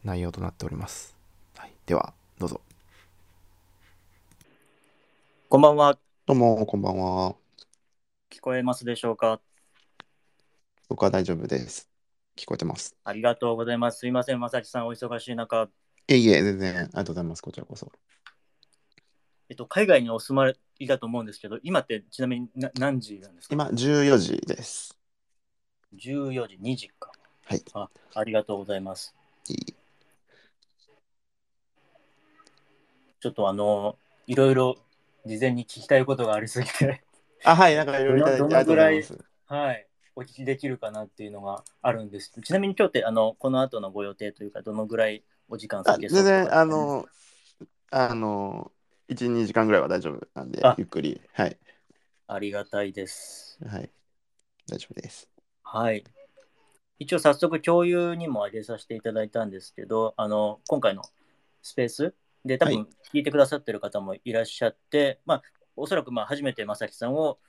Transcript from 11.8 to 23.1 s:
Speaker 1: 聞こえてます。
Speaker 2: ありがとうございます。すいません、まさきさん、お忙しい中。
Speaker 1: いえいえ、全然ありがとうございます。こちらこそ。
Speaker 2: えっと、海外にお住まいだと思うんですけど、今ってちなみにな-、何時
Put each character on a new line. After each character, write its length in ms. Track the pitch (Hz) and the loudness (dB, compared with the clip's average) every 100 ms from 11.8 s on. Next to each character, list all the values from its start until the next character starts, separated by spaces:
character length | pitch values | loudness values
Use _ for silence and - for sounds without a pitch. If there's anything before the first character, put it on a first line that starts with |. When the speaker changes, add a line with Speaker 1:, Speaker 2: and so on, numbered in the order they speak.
| - _ _ _ _ - | -18 _ _ _ _ -14
Speaker 1:
聞 100 | - | -10
こ 80 | |
え 40 | - | -6
て 60 | |
ま 120 | 82 - | -6 -6
す。 200 | - - | -12 -12
Speaker 2:
あ 100 | 101 | -12
り 100 | 107 | 0
が 120 | 120 | 0
と 200 | 120 120 | 2 -2
う 20 | 113 | -2
ご 80 | |
ざ 100 | 117 | -2
い 40 | 117 | -2
ま 120 | 120 | -2
す。 80 | - | -2
す 80 | 123 | -2
い 60 | |
ま 100 | 127 | -2
せ 120 | 123 | -2
ん、 40 | 123 | -4
ま 120 | 120 | -4
さ 120 | 123 | -6
き 60 | - | -6
さ 140 | 123 | -8
ん、 40 | 117 | -8
お 80 | |
忙 240 | - 120 117 | -8 -8 -8
し 140 | - | -8
い 20 | |
中。 340 | 117 113 113 107 _ _ _ - | -8 -4 -2 -2 _ _ _ 4
Speaker 1:
い 40 | |
え 20 | 127 | 6
い 100 | 113 | 8
え、 120 | 80 | 8
全 160 | 101 95 | 6 0
然 160 | 92 | -2
あ 80 | 90 | -4
り 40 | 85 | -6
が 140 | - | -6
と 80 | 87 | -6
う 20 | |
ご 60 | 85 | -6
ざ 0 | |
い 40 | |
ま 120 | 85 82 | -8 -8
す。 60 | |
こ 100 | - | -14
ち 80 | - | -16
ら 60 | - | -16
こ 100 | - | -16
そ。 160 | - - _ _ - - _ _ _ _ _ _ _ _ _ _ - | -18 -20 _ _ -20 -20 _ _ _ _ _ _ _ _ _ _ -18
Speaker 2:
え 20 | |
っ 40 | 127 | -16
と、 100 | 117 | -2
海 200 | 196 202 | 2 4
外 160 | 143 | 2
に 60 | 117 | 0
お 100 | 113 | -6
住 160 | - | -2
ま 160 | 135 131 - _ - | 2 2 0 _ -10
い 80 | 131 | -4
だ 120 | 131 | -4
と 60 | |
思 160 | 117 120 | -4 -8
う 20 | |
ん 40 | 107 | -8
で 80 | |
す 40 | - | -14
け 120 | 101 | -12
ど、 80 | 113 | -10
今 180 | 170 165 | -2 -2
っ 60 | - | -2
て 160 | 110 - | -6 -10
ち 120 | - | -6
な 40 | 127 | -4
み 140 | 123 | -4
に 80 | 123 131 | -8 -8
な-、 140 | 151 131 | -8 -4
何 180 | 143 127 | -2 -2
時 220 | 107 | -6